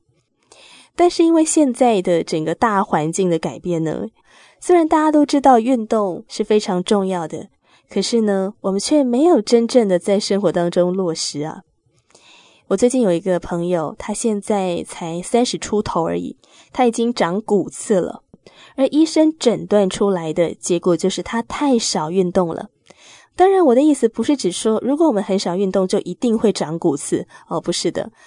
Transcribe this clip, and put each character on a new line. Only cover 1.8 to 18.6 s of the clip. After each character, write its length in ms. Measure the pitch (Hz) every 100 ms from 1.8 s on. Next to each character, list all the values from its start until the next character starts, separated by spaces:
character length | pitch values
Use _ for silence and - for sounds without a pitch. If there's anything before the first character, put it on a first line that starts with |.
| 247 208
的 220 | 180 170
整 200 | - 165
个 120 | 156 170
大 260 | 233 202
环 300 | 190 170 156
境 180 | 180 185
的 80 | 165
改 180 | 165 120
变 280 | 175 165
呢， 220 | 156 - 220 _ _ _ _ _
虽 160 | -
然 140 | 349 320
大 100 | 320
家 140 | 311
都 120 | 302
知 160 | 294 285
道 200 | 277 240
运 260 | 226 254 214
动 380 | 226 196 165 -
是 160 | -
非 160 | 214 214
常 240 | 214 180
重 240 | 180 208 190
要 220 | 180 156
的， 180 | 160 - _ _ _ _
可 140 | 208
是 200 | 196 233
呢， 320 | 208 196 190 -
我 100 | 196
们 80 | 196
却 240 | - 302
没 180 | 254 240
有 180 | 339 294
真 280 | 208 233 233
正 180 | 254 208
的 100 | 175
在 220 | 208 202
生 220 | - 196
活 100 | 185
当 180 | 175 170
中 240 | 180 180
落 220 | 185 180
实 280 | 160 - 143
啊。 200 | 156 - - _ _ _ _ _ _ _ _ _ -
我 100 | 196
最 120 | 247
近 120 | 254
有 120 | 208
一 80 | 165
个 180 | 185 175
朋 300 | - 175 175
友， 260 | 175 147 -
他 160 | -
现 280 | 208 233 208
在 420 | - 202 185 170 -
才 340 | - 165 170
三 240 | - 233 247
十 100 | -
出 240 | - 208
头 240 | - 170
而 140 | 165 175
已， 180 | - - _ _ _
他 120 | -
已 60 | 247
经 240 | 233 233
长 260 | 240 170 190
骨 300 | - 208 -
刺 300 | - - 190
了， 240 | - - _ _ - -